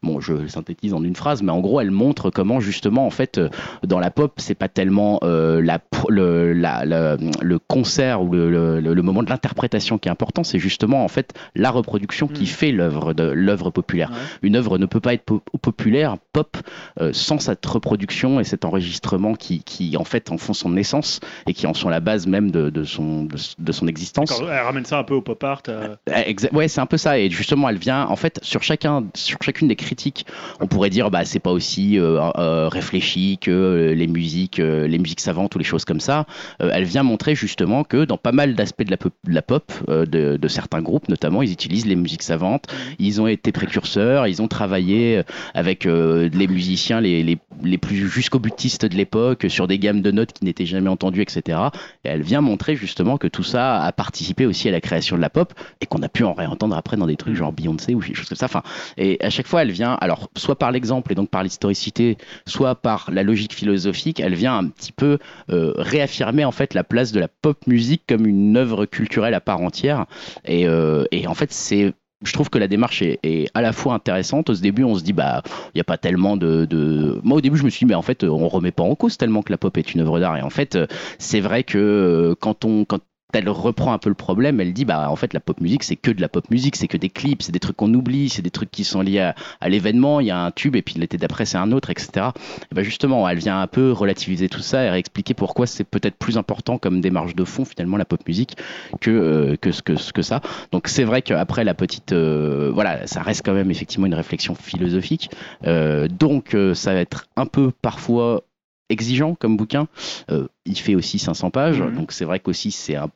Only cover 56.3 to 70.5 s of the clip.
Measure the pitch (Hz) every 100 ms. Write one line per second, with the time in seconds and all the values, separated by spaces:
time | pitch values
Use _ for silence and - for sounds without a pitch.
56.3 | 85 82 - 107 85 - 107 85 76 -
57.3 | 107 78 80 82 80 - 123 78 - -
58.3 | - 127 - - - - - 95 92 101
59.3 | 107 123 175 147 90 117 127 92 80 -
60.3 | - - 143 131 123 120 127 120 92 98
61.3 | 92 95 - 101 98 - - 117 107 -
62.3 | - - - 135 127 123 107 - 95 98
63.3 | 110 107 - 104 98 92 90 - 160 78
64.3 | 87 117 120 87 - - - 143 147 -
65.3 | - - 87 80 - 131 147 143 - 110
66.3 | 131 143 - 139 95 87 117 123 104 82
67.3 | _ 151 143 - 123 117 165 - 113 110
68.3 | 98 104 110 127 113 104 - 110 - 110
69.3 | 101 - 92 90 - 143 143 95 - -
70.3 | - -